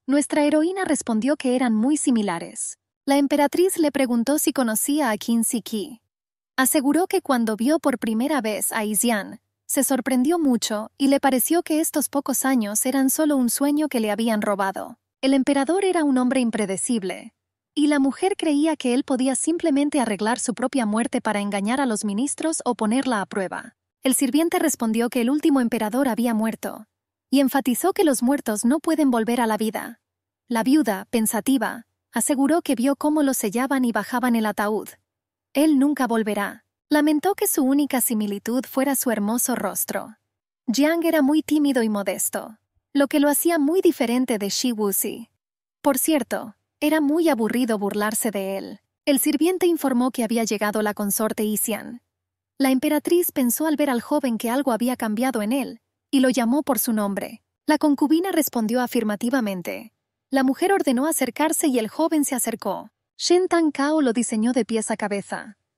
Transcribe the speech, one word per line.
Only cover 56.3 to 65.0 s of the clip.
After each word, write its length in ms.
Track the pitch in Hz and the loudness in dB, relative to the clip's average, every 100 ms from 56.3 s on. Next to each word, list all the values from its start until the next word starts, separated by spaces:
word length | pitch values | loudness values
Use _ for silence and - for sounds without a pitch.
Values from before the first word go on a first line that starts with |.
| 262 226 285 | 2 2 0
por 160 | 294 226 | 0 -2
su 120 | - | 0
nombre. 520 | 214 202 196 - 233 _ _ - | -2 -2 -4 -8 -14 _ _ 0
La 120 | 302 | 2
concubina 540 | 311 277 285 320 381 | 2 2 2 2 2
respondió 500 | 330 - 240 214 247 | 0 -2 -2 -2 -2
afirmativamente. 1120 | 240 240 214 208 240 269 208 185 165 98 226 _ _ _ - | 0 -2 -2 -2 -2 -2 -2 -6 -8 -10 -14 _ _ _ -4
La 140 | 269 | 0
mujer 300 | 262 262 370 | 2 2 2
ordenó 340 | 392 - 247 302 | 2 2 0 0
acercarse 640 | 311 240 - 311 320 320 | 0 -2 0 -2 0 0
y 100 | 247 | 0
el 100 | 220 | -2
joven 360 | - 320 311 | -2 0 2
se 100 | 269 | 0
acercó. 560 | 247 - 226 202 170 214 _ _ - | -2 -4 -6 -6 -8 -10 _ _ -6
Shen 320 | - 349 370 | 2 4 4
Tan 220 | 339 311 | 2 2
Cao 320 | - 285 311 | 0 0 2
lo 100 | 262 | 2
diseñó 400 | 220 226 214 233 | 0 -2 0 0
de 120 | 254 | 0
pies 260 | 214 220 - | 0 -2 -4
a 60 | |
cabeza. 600 | 220 | -4